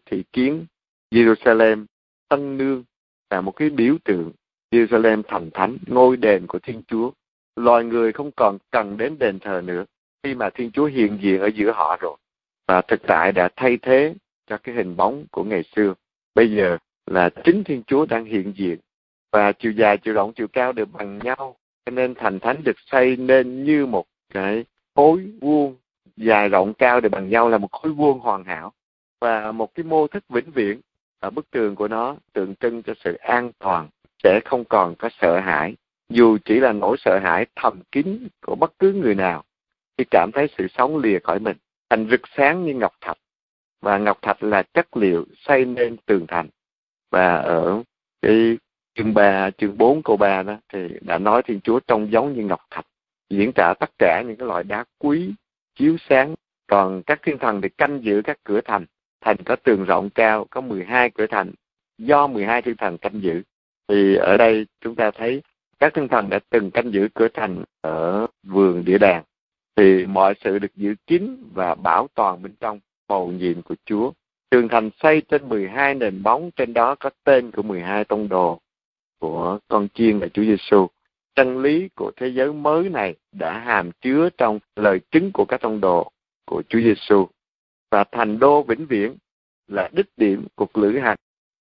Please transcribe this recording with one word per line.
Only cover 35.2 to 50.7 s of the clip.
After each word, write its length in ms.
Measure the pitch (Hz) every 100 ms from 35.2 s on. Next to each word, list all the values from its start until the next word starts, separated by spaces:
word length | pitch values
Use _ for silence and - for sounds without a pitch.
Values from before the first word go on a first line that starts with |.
sợ 180 | 87 87
hãi, 360 | 95 76 80 117 _ _ -
dù 280 | 117 117 107 -
chỉ 140 | 113
là 140 | 131
nỗi 240 | 104 95 135
sợ 200 | - 95
hãi 220 | 95 85 117 -
thầm 240 | 117 85 -
kín 360 | 139 170 220 247 _
của 140 | - -
bất 240 | 160 -
cứ 140 | 190
người 220 | 196 131 98
nào 280 | 92 80 - _ _ _ _ -
khi 60 | 127
cảm 180 | 98 90
thấy 140 | 127 147 -
sự 100 | 92 -
sống 200 | 127 156
lìa 220 | 113 92
khỏi 200 | - 92
mình. 180 | 110 87 _ _ -
Thành 180 | 110 110
rực 100 | 120 - -
sáng 280 | 139 175 170
như 80 |
ngọc 200 | 131 104 _
thạch, 160 | - - _ _ _ _ _ _
và 160 | 101 101
ngọc 240 | 104 98
thạch 220 | 110 98
là 200 | 107 101
chất 340 | 92 - 170 -
liệu 280 | 98 85 - _
xây 300 | - 139 127
nên 320 | 123 120 117 -
tường 200 | 101 82
thành. 200 | 85 78 _ _ _ _ _ -
Và 240 | 90 92 85
ở 480 | 80 82 85 104 120 _ _ -
cái 360 | 107 110 113 113 _ _ _ -
chương 180 | 110
ba, 360 | 107 101 95 95
chương 260 | - 104 104
bốn 260 | 113 151
câu 140 | 151 104
ba 260 | 101 95
đó 140 | 95 107 _